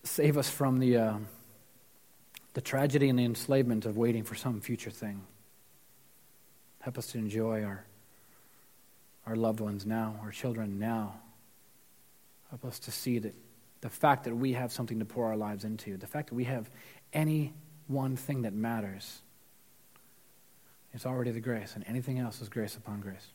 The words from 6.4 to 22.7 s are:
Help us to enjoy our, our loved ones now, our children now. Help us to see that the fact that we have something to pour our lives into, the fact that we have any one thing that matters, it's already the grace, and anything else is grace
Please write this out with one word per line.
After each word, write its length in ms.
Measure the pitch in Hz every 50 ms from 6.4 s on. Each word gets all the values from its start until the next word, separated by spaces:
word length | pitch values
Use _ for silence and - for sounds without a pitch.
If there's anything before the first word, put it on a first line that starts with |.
| - - - - - - - -
Help 160 | - 131 123 131
us 100 | 117 -
to 100 | - 123
enjoy 460 | 110 107 101 110 110 113 113 110 107
our, 220 | 101 98 95 - - - - - - - - - - - - - - - - - - - - - - - - - - - - -
our 100 | 117 113
loved 240 | 113 113 110 110 110
ones 260 | 110 104 101 101 98
now, 340 | 107 110 113 113 110 110 107 107
our 80 | 107
children 480 | 98 - - 127 120 113 110 101 98 98
now. 360 | 107 113 117 113 107 101 95 - - - - - - - - - - - - - - - - - - - - - - - - - - -
Help 160 | - 120 -
us 140 | 127 - -
to 120 | - -
see 280 | 110 - - 131 123 120
that 160 | 107 107 - - - - - - - - - -
the 80 | - 123
fact 340 | - - - 147 139 131 -
that 120 | 127 117
we 180 | 117 131 135 123
have 180 | 123 127 120
something 260 | - - 123 110 120 110
to 60 | 107
pour 220 | 101 - 127 120 113
our 100 | 110 107
lives 280 | 107 104 104 98 101
into, 320 | 107 110 110 - 107 98 92
the 100 | 98 -
fact 220 | - 151 151 -
that 60 | 120
we 100 | 120 123
have 240 | 120 120 117 110 - - - - - - - - - -
any 400 | 151 156 156 156 156 151 135 - - - - - - - -
one 280 | 135 135 135 131 131
thing 280 | 127 - - 143 131 120
that 100 | 107 98
matters, 680 | 107 110 117 117 113 104 98 95 95 - - - - - - - - - - - - - - - - - - - - - - - - - - - - - - - - - - - - - - -
it's 120 | 113 -
already 260 | 127 127 127 120 123
the 80 | 113 117
grace, 340 | 110 127 120 110 104 98 -
and 80 | 104 98 -
anything 320 | 113 127 120 135 131 127
else 220 | 123 117 107 -
is 80 | 117 101
grace 260 | 101 120 110 101